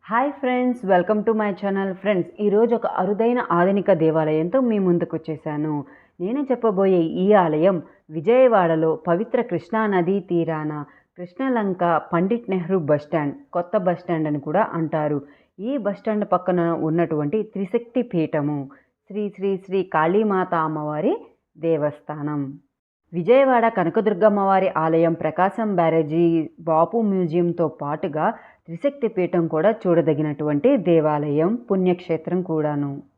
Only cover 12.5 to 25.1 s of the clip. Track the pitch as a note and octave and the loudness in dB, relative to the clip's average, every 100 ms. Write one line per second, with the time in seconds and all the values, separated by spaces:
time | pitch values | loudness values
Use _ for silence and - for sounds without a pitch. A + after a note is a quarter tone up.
12.5 | F#3 E3 F#3+ D3 D3+ - E3+ C#3+ C3+ - | -4 -2 -2 0 0 0 -4 -4 -6 -8
13.5 | F3 F3 G#3+ F3+ F3 - E3 D3+ D3 D3 | -6 -4 -2 -2 -4 -4 -2 -2 -2 -2
14.5 | E3 A3 E3+ D#3+ D#3+ D3+ D3 C#3 - _ | -2 0 -2 -2 -2 -2 -4 -6 -20 _
15.5 | - G#3 C#4+ G3+ G3 - G#3 G3+ F3+ F3+ | -12 -6 -4 -4 -6 -4 -4 0 -2 0
16.5 | F3+ E3+ E3 D#3+ E3 E3+ D#3 D3 A3 G#3+ | 0 0 0 0 0 0 -2 -2 -4 -4
17.5 | F#3 F#3+ A#3 A#3 C4 A#3+ F3 D#3 D#3+ C#3+ | -6 -4 -4 -4 -4 -2 -2 -2 -2 -2
18.5 | D3 C#3 - _ _ _ G3+ G#3 F#3 G3 | -4 -8 -14 _ _ _ -8 -8 -4 -4
19.5 | F#3+ F#3+ F#3+ F#3 D#3+ D#3+ G3+ A3 F#3+ F3+ | -4 -2 -4 0 0 2 2 2 0 0
20.5 | F3 D#3+ D#3 D3+ D3+ G3+ G#4+ - _ _ | -2 -2 -4 -4 -2 -2 -2 -8 _ _
21.5 | - E3 D#3+ D3 C#3+ - D3+ D3 D3 C#3 | -6 -2 0 0 -4 -12 -8 -6 -6 -6
22.5 | C#3+ _ _ _ _ _ E3+ F3 B3+ C4+ | -10 _ _ _ _ _ -6 4 4 6
23.5 | B3 A3+ A3+ E3+ E3 G#3+ F#3+ G#3 G3+ G3 | 4 2 0 0 0 0 4 2 4 2
24.5 | F#3+ F#3+ D#3+ D#3+ E3 E3 | 2 2 0 2 2 2